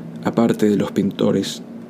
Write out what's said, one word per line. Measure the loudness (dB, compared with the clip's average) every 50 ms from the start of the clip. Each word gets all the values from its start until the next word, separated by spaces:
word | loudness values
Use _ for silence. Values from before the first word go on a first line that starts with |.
| -12 -12 -12 -8 -6
aparte | -2 2 2 2 2 4 4 4 4
de | 4
los | 2 0 0
pintores, | 0 0 0 0 0 2 2 2 2 2 0 -2 -6 -10 -12 -14 -16 -16 -16 -16